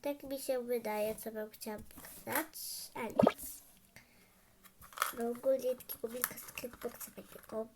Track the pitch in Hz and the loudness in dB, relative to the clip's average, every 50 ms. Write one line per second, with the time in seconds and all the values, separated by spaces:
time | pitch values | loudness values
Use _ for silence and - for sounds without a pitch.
0 | - 285 285 285 - 269 277 262 - - 262 254 240 240 247 233 226 214 214 214 | 0 -2 -2 -2 -4 -6 -4 -4 0 0 2 2 2 2 0 2 2 2 2 2
1 | 208 214 214 - - 226 220 214 214 214 - - - 220 214 214 220 - - 185 | 2 0 0 -2 -4 -6 -4 -4 -6 -6 -8 -8 -6 -6 -6 -6 -8 -10 -14 -14
2 | - - - - - - 233 285 320 - - - - - - - - - - 285 | -14 -12 -14 -10 -6 0 0 0 0 0 -8 -10 -8 -8 -8 -8 -10 -8 -6 -4
3 | 240 214 - - - - - - - - - - - - - - - - - - | -4 -2 8 10 10 10 10 6 -8 -10 -10 -10 -14 -20 -20 -20 -20 -20 -20 -20
4 | - - - - - - - - - - - - - - - - - - - - | -20 -20 -20 -20 -20 -20 -20 -20 -20 -20 -20 -20 -20 -20 -20 -20 -20 -14 -2 0
5 | - - - 247 233 233 240 240 254 269 269 254 247 254 254 240 - - - - | 0 0 0 0 0 0 0 2 4 6 6 6 4 0 0 -2 -6 -12 -8 -6
6 | - 226 233 254 247 - - - - - - - - 240 - - - 240 247 - | -6 -6 -2 -2 -2 -2 -2 -8 -12 -10 -10 -8 -8 -8 -8 -6 -8 -8 -6 -6
7 | - 220 - - 190 - - - - - 220 220 226 226 - | -12 -10 -10 -14 -16 -14 -16 -16 -12 -6 -4 -4 -4 -6 -10